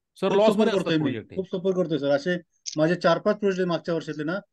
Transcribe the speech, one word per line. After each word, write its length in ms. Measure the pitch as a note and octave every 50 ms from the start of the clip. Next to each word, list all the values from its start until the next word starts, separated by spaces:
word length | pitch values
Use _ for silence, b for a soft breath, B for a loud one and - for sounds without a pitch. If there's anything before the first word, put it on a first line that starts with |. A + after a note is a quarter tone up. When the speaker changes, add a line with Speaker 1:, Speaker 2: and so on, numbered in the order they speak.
| _ _ _ -
Speaker 1:
सर, 80 | F#3+ F#3+
Speaker 2:
खूप 80 | G3
Speaker 1:
लॉस 120 | G3+ G#3+ A3
Speaker 2:
सफर 100 | G3+ G#3
Speaker 1:
मध्ये 120 | G#3+ G3
असतात 120 | G3+ F#3+ E3+
Speaker 2:
करतोय 140 | F3 E3
मी, 60 | D#3 D3+
Speaker 1:
प्रोजेक्ट 240 | C#3 A#2+ A2 - -
हे. 40 | -
Speaker 2:
खूप 120 | F#3+ F#3
सफर 360 | - G3+ F3+ E3+ F#3+ F#3 F#3 F3
करतोय 140 | D#3 E3
सर. 120 | C3+ C#3+ C#3
असे 280 | C#3+ C#3 C#3+ F#3 F3+ F3 - _ _ _ - - -
माझे 180 | D3+ D#3 E3 F3+
चार 240 | F3 - F3+ - -
पाच 200 | - G#3+ G3+ G#3
प्रोजेक्ट 280 | G#3 G3 F#3+ F3+ F#3
मागच्या 280 | F3 E3 D3+ - F#3 E3
वर्षातले 280 | D#3+ - D#3 D3 D3+ D3
ना, 160 | D#3+ F#3 G3+ - _